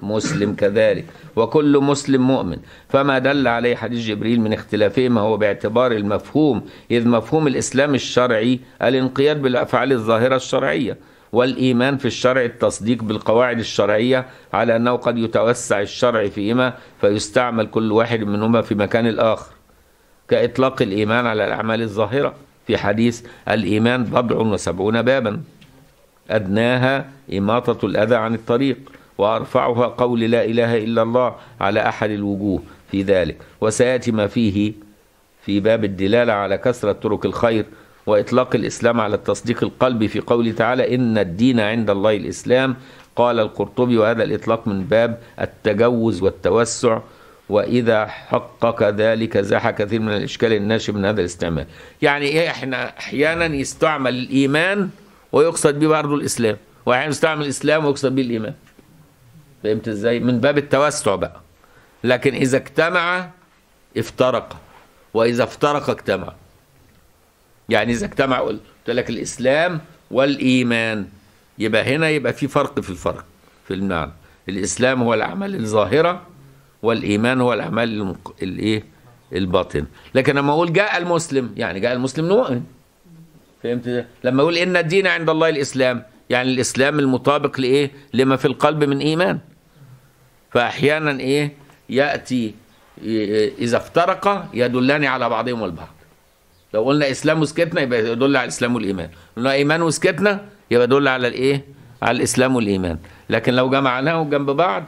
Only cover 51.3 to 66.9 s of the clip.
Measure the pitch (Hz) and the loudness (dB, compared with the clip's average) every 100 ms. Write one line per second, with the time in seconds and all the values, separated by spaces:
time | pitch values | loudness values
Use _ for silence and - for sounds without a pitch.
51.3 | - 85 78 - - - - 143 143 143 | -4 -4 -4 -6 -14 -20 -2 0 2 0
52.3 | 156 160 120 131 123 123 - - 127 151 | 0 -2 -4 -6 -6 -8 -10 -8 -2 0
53.3 | 165 165 139 131 - 160 147 127 123 127 | 0 -2 -4 -6 -2 -2 0 -2 -2 -2
54.3 | 135 139 151 180 208 185 - - _ _ | 0 2 2 0 0 -4 -6 -20 _ _
55.3 | 131 165 165 151 143 156 156 147 143 131 | 2 2 2 0 2 2 2 0 -2 -4
56.3 | - 110 104 - - 120 127 151 135 160 | -2 -2 -2 -10 -8 -2 0 0 0 0
57.3 | 151 143 - 143 160 143 139 131 135 123 | 0 -4 -2 0 2 2 0 0 0 -2
58.3 | 113 107 - _ _ _ - _ _ _ | -2 -6 -10 _ _ _ -20 _ _ _
59.3 | - - - 107 110 117 104 113 120 120 | -20 -20 -8 -4 -2 -4 -2 0 0 0
60.3 | 120 143 143 143 135 147 143 107 92 - | 2 2 2 2 2 0 0 -2 -2 -4
61.3 | - - _ _ _ _ _ 120 123 135 | -10 -20 _ _ _ _ _ 0 2 0
62.3 | 120 131 127 - - 165 180 170 180 175 | 0 0 0 0 0 0 0 0 -2 -6
63.3 | - _ _ _ _ _ 113 - - 127 | -16 _ _ _ _ _ -8 -4 0 0
64.3 | 117 - - - - _ _ _ 113 117 | 0 -4 -14 -20 -20 _ _ _ 0 0
65.3 | 120 113 - 147 147 139 113 - 95 80 | 0 -2 -2 -2 -2 -4 -4 -4 -4 -6
66.3 | - - _ _ _ _ | -16 -20 _ _ _ _